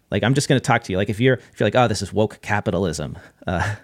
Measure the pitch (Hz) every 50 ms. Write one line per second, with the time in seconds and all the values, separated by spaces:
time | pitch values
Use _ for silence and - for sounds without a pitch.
0 | _ _ - 101 101 110 135 143 135 - 139 127 - - 117 117 - - 95 90
1 | 104 101 107 101 123 131 131 - - - _ - 113 104 - 127 123 113 107 -
2 | 98 90 - 98 110 107 - - - - 107 104 - 113 87 87 98 87 76 80
3 | 76 69 - - - - _ _ - - 90 85 90 104 104 -